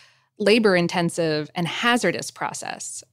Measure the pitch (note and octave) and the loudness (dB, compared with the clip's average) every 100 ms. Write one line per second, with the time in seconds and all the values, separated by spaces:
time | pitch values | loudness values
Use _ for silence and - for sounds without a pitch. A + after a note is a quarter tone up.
0 | _ _ _ - G3+ A3+ G#3+ F3+ E3+ F#3 | _ _ _ -2 4 6 6 4 2 0
1 | E3+ - E3 D3+ D3+ - E3+ - A#3+ A#3+ | -2 0 -2 -2 -4 -4 -6 -2 2 2
2 | F#3+ - - - D3+ - - - - - | 2 -2 -6 -8 -8 -8 -10 -12 -12 -14
3 | - | -8